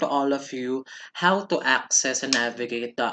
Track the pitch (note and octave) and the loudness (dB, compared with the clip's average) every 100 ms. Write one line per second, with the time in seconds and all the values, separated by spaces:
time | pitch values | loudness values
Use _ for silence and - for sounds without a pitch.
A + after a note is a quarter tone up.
0 | D3+ C#3+ C#3 C#3 - C3 B2 C3+ C3+ - | 0 2 2 0 -2 -6 -4 -4 -6 -16
1 | - - F3 F#3+ G3+ D#3+ C3 C3 - - | -16 0 2 2 2 0 2 2 2 0
2 | C3+ B2+ C3+ B2 A#2+ A#2+ A#2+ A#2 A#2+ B2+ | 0 -2 0 2 2 -2 -4 -4 -4 -2
3 | A#2 | 0